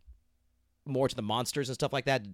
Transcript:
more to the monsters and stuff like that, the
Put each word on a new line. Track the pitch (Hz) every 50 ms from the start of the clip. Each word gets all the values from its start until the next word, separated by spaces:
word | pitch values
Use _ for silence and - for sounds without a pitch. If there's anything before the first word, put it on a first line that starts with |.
| _ - - - _ _ _ _ _ _ _ _ _ _ _ _ _
more | 147 135 131 135
to | 120 -
the | -
monsters | 107 104 107 120 123 - - 147 135 123
and | 127
stuff | - 147 131 143
like | 135 -
that, | 139 135 127 104
the | 101